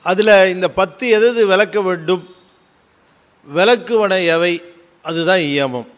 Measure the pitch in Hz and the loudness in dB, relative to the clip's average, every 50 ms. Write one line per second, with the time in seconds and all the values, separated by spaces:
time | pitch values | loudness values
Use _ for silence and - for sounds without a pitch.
0 | _ 165 185 190 208 220 208 196 190 190 185 185 185 175 - - 190 196 - - | _ -2 -2 0 2 4 6 6 4 2 0 -2 -4 -4 -2 -2 -4 -4 -4 -8
1 | 254 247 226 214 220 240 240 233 220 196 190 190 214 202 - 208 196 185 185 170 | -2 0 2 2 2 2 2 2 0 2 2 0 0 0 -2 -4 -2 -2 -4 -4
2 | 160 156 185 180 170 - - _ _ _ _ _ _ _ _ _ _ _ _ _ | -2 -4 -4 -4 -4 -12 -20 _ _ _ _ _ _ _ _ _ _ _ _ _
3 | _ _ _ _ _ _ _ _ _ 147 143 156 185 220 247 233 190 240 240 220 | _ _ _ _ _ _ _ _ _ -8 -2 0 2 2 2 0 -2 -2 -2 0
4 | 214 196 190 185 180 165 165 165 170 175 175 170 - - - _ _ _ _ _ | 0 0 0 0 0 0 0 2 0 0 -2 -4 -8 -16 -20 _ _ _ _ _
5 | _ 156 165 165 170 160 185 185 165 147 143 143 139 135 123 123 117 - - | _ -8 -6 -4 0 0 0 0 0 -2 -2 -2 -2 -2 -4 -8 -12 -12 -20